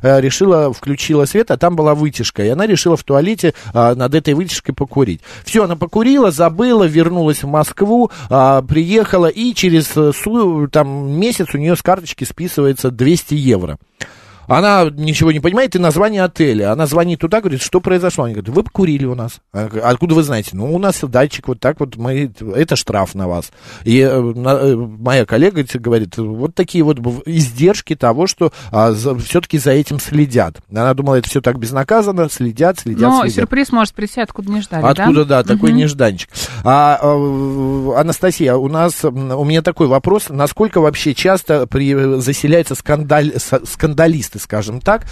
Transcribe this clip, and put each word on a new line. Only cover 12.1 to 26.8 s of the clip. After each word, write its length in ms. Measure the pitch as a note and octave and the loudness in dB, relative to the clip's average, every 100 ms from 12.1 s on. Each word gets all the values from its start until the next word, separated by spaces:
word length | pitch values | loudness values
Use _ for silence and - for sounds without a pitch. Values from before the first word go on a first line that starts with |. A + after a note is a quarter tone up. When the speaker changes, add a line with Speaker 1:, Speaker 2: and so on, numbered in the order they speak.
| - | -10
Speaker 1:
списывается 680 | C3 - F3+ - C#3 C3+ C3 | -10 -8 -6 0 0 0 -2
двести 420 | A#2 C3+ F3 - | 0 2 2 0
евро. 440 | D3 C3 G2+ E2 D2 _ - - - - - - | -2 2 0 -2 -10 _ -20 -20 -20 -20 -12 -2
Она 360 | C3+ G3+ G3 D#3+ | 2 4 4 2
ничего 400 | D3 D#3 D3 D#3+ | 0 -2 2 2
не 100 | D3+ | 2
понимает, 360 | D#3+ G#3+ C4 F3+ | 0 0 0 0
и 20 | |
название 460 | F3 D3+ G#3+ G3+ | 0 2 0 0
отеля. 480 | F3+ - D3+ G#2+ G2+ | -2 0 0 2 0
Она 140 | B2 D3+ | 0 0
звонит 340 | D#3+ F3 D#3+ | 0 0 -2
туда, 200 | E3 G#3+ | 0 0
говорит: 180 | G3+ C3 | 0 -4
"Что 220 | - - | -2 -2
произошло?" 420 | F#3+ F3+ F3+ E3+ | 0 0 0 -2
Они 80 | A#2+ | -4
говорят: 160 | G#2+ G2 D3+ | -6 -4 -2
"Вы 60 | |
покурили 420 | A3+ - F3+ C#3+ | -2 0 0 0
у 100 | C3 | -2
нас". 260 | B2 A2+ - _ | -4 -8 -12 _
Она 140 | G2+ G#2+ | -8 -6
говорит: 180 | A2 | -2
"Откуда 300 | A#2+ B2 F3 | 0 2 2
вы 80 | D#3+ | 2
знаете?" 300 | D3 A#2 - | 2 -2 -6
"Ну, 200 | F2+ B2+ | -8 -4
у 40 | F3 | -2
нас 220 | G3 - | -2 -2
датчик, 460 | C3+ B2 C#3+ - - | -2 0 0 -2 -8
вот 120 | A#2+ | -4
так 180 | B2+ D#3 | -4 -4
вот, 160 | C#3 A2+ | -6 -6
мы, 360 | A#2+ C3+ C#3 F#2+ A2 G#2+ | -6 -4 -4 -8 -4 -2
это 180 | E3 | 0
штраф 400 | C3+ - G#2 F#2+ | -2 -2 -2 -2
на 140 | G2 F#2 | -4 -4
вас". 240 | F2 - _ - - | -4 -8 _ -20 -8
И, 140 | A2+ B2+ | 0 4
э, 180 | C3+ C3 | 4 2
на, 300 | A#2+ A#2 B2+ | -2 -2 -2
э, 200 | C#3 C#3 | 2 2
моя 520 | A#2 A#2+ G#2+ B2 C3 A2 | 0 -2 -6 0 0 2
коллега 360 | A2+ F#3 F3 | 2 2 2
т-, 140 | C3 B2+ | -4 -4
говорит: 380 | A#2 A#2 G2 - | 0 0 -2 -6
"Вот 380 | G#2+ A2 D#3 | -6 -6 -4
такие 280 | F3+ F3 F3 | -4 -2 0